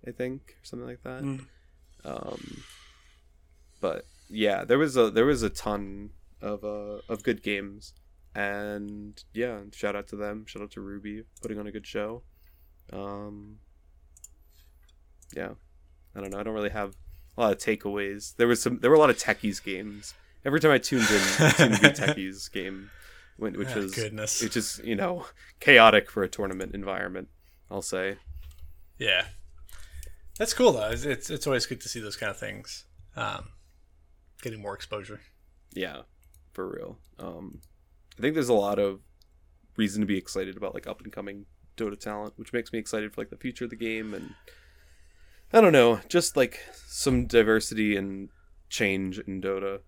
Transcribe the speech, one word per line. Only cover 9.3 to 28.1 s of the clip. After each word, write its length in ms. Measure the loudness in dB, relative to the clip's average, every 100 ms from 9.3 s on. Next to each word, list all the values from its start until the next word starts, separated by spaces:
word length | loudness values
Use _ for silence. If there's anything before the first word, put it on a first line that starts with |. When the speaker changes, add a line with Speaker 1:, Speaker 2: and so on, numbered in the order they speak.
Speaker 1:
yeah, 240 | -6 -6 -6 -14
shout 220 | -6 -6 -4
out 100 | -8
to 80 | -8
them, 300 | -8 -8 -12
shout 160 | -14
out 80 | -12
to 80 | -12
Ruby 440 | -12 -12 -12 -14 -16 -16
putting 160 | -10 -10
on 80 | -10
a 60 |
good 160 | -12 -10
show. 340 | -6 -6 -8 -16 _ -20 -20 -20 _ -16
Um, 640 | -12 -10 -10 -12 -14 -18 -20 -20 _ _ -20 -20 -20 -20 -20 -20 -20 -20 _ _ _ _ -20 -16
yeah, 160 | -12 -10 -12 -20 -20 -20 -20 _
I 60 | -12
don't 100 | -10
know. 60 | -8
I 40 |
don't 120 | -6
really 160 | -4 -4
have 240 | -4 -8 -10 -20 -20 -16 0
a 40 |
lot 100 | 2
of 60 | 2
takeaways. 800 | 0 -2 -2 -4 -4 -6 -12 2
There 100 | 4
was 160 | 6
some, 160 | 2 2
there 100 | 8
were 60 | 10
a 40 |
lot 100 | 10
of 80 | 6
Techies 440 | 2 0 0 -4
games. 520 | -6 -6 -8 -12 -16 -20 -20 -8
Every 160 | 0 4
time 100 | 6
I 80 | 6
tuned 300 | 4 2 4
in, 60 | 4
it 380 | 4 6 6 8
seemed 180 | 6
to 60 | 8
be 60 | 6
Speaker 2:
<laughs> 0 |
Speaker 1:
Techies 640 | 6 0 0 -4 -8 -10
game, 380 | -8 -8 -10 -14 -20 -20 -20 -20 -8
when, 220 | -6 -4
which 100 | -4
Speaker 2:
Oh, 60 | -2
Speaker 1:
was, 120 | -4
Speaker 2:
goodness. 480 | -4 -6 -6 -4 -2
Speaker 1:
which 140 | -2 -2
is, 240 | -4 -6
you 100 | -4
know, 320 | -2 -2 -4 -8 -18 -20 -2
chaotic 500 | 8 10 10 8 2
for 120 | -4
a 60 | -4
tournament 460 | -4 -6 -6 -8
environment, 540 | -8 -8 -6 -8 -8 -14 _ _ _ _
I'll 120 | -10
say. 340 | -6 -4 -4